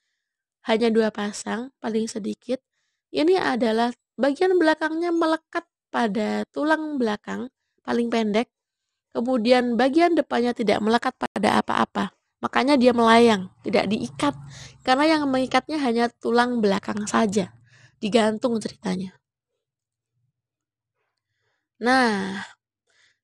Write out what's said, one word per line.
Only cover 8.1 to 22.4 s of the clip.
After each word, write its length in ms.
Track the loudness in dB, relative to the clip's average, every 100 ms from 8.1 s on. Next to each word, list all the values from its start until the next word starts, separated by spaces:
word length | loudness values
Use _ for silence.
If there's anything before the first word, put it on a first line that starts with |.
| -2 0 -2 -2 _ _ _ _ _ _
Kemudian 640 | -6 -2 0 2 2 2 0
bagian 400 | 2 2 2 2
depannya 400 | 0 -2 -2 -2
tidak 240 | 0 0
melekat 320 | 2 0 -2 -6
pada 400 | -8 0 4 4
apa-apa. 560 | 2 0 -2 -2 -6 _ _ -10
Makanya 400 | -2 0 2 4
dia 160 | 4 4
melayang, 560 | 6 6 6 4 -2 _
tidak 240 | -2 0 0
diikat. 480 | -2 -6 -4 -4 -4 -12 -20 -20 -8
Karena 320 | 0 2 4
yang 160 | 2 0
mengikatnya 480 | 0 0 0 0 -4
hanya 320 | -2 0 -2
tulang 480 | _ -2 0 2 0
belakang 480 | 0 0 -4 -6 -2
saja. 480 | 0 0 0 -4 -8 _ _ _ -8
Digantung 560 | -2 0 0 0 -2 -4
ceritanya. 560 | -6 -8 -6 -6 -8 -14 _ _ _ _ _ _ _ _ _ _ _ _ _ _ _ _ _ _ _ _ _ _ _ _ _ -6 0
Nah, 560 | 2 2 0 -4 -8